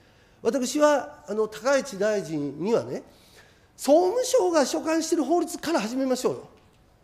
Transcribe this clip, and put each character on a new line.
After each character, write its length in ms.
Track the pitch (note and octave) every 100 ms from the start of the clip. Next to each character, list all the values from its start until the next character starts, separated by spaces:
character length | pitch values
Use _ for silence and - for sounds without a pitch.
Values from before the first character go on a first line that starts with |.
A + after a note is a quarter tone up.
| _ _ _ _
私 380 | - - B3 C#4+
は、 440 | D4+ C#4+ - - -
あ 60 |
の、 140 | G#3+ G#3+
高 300 | - B3+ C#4
市 200 | - F#3+
大 260 | G#3 G#3 D#3
臣 340 | D#3 C#3+ D3
に 120 | F#3+
は 100 | G#3+
ね、 200 | A#2 F#3 - - _ - - _ _ -
総 340 | - D#4 F#4
務 140 | A#4+ B4+
省 260 | B4+ F4+
が 140 | E4 C4
所 160 | D#4+
管 200 | C4+ D#4+
し 80 | -
て 60 | E4+
い 20 |
る 60 |
法 160 | C4 E4+
律 180 | E4 -
か 140 | D4
ら 80 | E4
始 160 | G#3 B3+
め 100 | C4
ま 100 | B3
し 100 | G#3
ょ 40 |
う 20 |
よ。 160 | B2 - - _ _ _ _